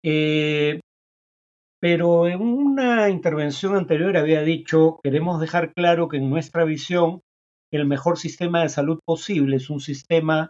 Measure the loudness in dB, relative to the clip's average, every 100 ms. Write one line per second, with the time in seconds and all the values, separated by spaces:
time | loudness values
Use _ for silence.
0 | 0 0 0 0 0 0 0 -2 _ _
1 | _ _ _ _ _ _ _ _ 0 2
2 | 4 4 2 0 -2 0 0 2 2 2
3 | 2 2 -2 0 -2 -2 -2 0 0 0
4 | 2 2 2 2 2 -2 0 4 4 2
5 | -2 -2 -2 -2 -2 -2 -2 0 2 2
6 | 0 -2 -2 -2 -2 -2 0 -2 -2 0
7 | 0 -2 _ _ _ _ _ -2 -2 0
8 | -2 -2 -6 -6 -2 0 0 -2 -4 -4
9 | -4 -6 -2 0 0 0 -4 -10 -8 -12
10 | 0 0 2 0